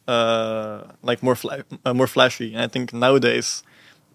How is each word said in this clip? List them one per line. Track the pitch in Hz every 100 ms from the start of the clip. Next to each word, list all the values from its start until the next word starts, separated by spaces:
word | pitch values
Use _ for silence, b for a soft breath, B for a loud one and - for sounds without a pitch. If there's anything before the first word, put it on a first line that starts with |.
| -
uh, | 120 113 113 110 110 107 104 - -
like, | 123 120
more | 127 120
fla-, | - 139 - -
uh, | 131
more | 123 127
flashy. | - 127 - 113
And | 110
I | 120
think | 131 123
nowadays, | 117 127 139 120 120 117 - - b b b _